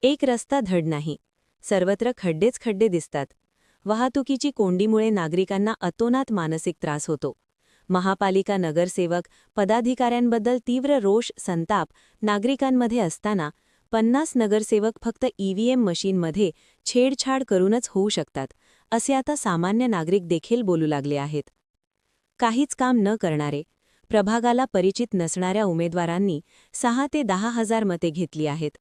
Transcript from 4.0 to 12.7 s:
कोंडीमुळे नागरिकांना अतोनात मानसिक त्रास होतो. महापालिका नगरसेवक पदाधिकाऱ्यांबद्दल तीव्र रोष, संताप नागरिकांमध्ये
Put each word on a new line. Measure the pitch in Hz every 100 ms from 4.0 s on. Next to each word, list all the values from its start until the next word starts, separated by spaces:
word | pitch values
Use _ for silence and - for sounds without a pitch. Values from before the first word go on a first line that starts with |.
| 254 269 262 269 294
कोंडीमुळे | - 202 180 214 220 220
नागरिकांना | 208 165 175 190 196 208 220
अतोनात | 180 - 233 254 269
मानसिक | 214 160 160 - 165
त्रास | 165 147 -
होतो. | 151 143 - _ _ _ _ _
महापालिका | 185 185 190 196 190 196 196
नगरसेवक | 170 156 180 - 175 175 175 _ _ -
पदाधिकाऱ्यांबद्दल | 196 220 240 254 247 240 240 233 214 247 -
तीव्र | 247 269 285
रोष, | 202 208 240 -
संताप | - 170 165 208 160 _ _ _
नागरिकांमध्ये | 214 202 220 269 269